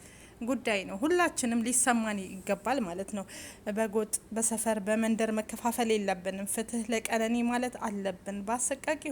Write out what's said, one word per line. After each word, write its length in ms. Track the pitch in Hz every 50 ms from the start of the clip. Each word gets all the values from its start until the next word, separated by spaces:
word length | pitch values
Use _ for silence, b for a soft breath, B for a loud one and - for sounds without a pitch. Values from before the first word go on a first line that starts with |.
| B B B B B B B B
ጉዳይ 380 | 240 220 269 233 - 240 214 202 185
ነው። 120 | 180 190 196
ሁላችንም 600 | 220 311 359 349 349 320 320 - - 240 233 240
ሊሰማን 580 | 226 240 247 - - 262 240 233 220 220 208 202
ይገባል 580 | 190 185 190 190 180 - 202 196 - 220 262 285
ማለት 300 | 233 175 170 185 196 - -
ነው። 120 | 202 190 B B B B B B B B 220
በጎጥ፣ 460 | 208 214 220 220 190 220 214 214 - - - -
በሰፈር፣ 460 | - 220 233 - 226 214 - 226 220 220
በመንደር 520 | 190 202 214 220 226 226 226 208 226 220
መከፋፈል 580 | 220 214 214 - - 214 - 240 233 - 240 226
የለብንም። 560 | 220 214 202 190 190 185 175 190 190 190 196 202
ፍትህ 360 | - - 220 220 - 233 220 220
ለቀነኒ 480 | 240 220 214 - - 226 226 220 233 240 233
ማለት 320 | 233 240 247 247 247 247 -
አለብን። 580 | - 226 208 202 196 190 185 185 - - 196 202 202
በአሰቃቂ 580 | 202 226 247 - - 285 277 - - 311 302 - 311